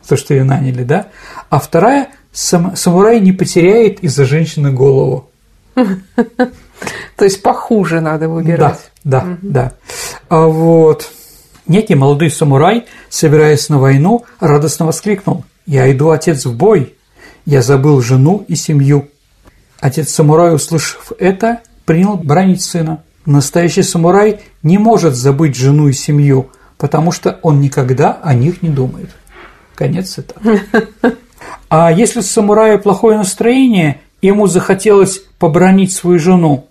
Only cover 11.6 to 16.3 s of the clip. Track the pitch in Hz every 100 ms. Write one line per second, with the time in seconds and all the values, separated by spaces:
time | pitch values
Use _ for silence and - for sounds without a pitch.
11.6 | - 180 220 156 135 143 165 - 151 135
12.6 | 165 233 - - - - 160 156 151 147
13.6 | - 147 135 139 165 233 - _ 165 147
14.6 | 156 - 160 160 208 196 - 170 - _
15.6 | - 135 131 135 156 156 185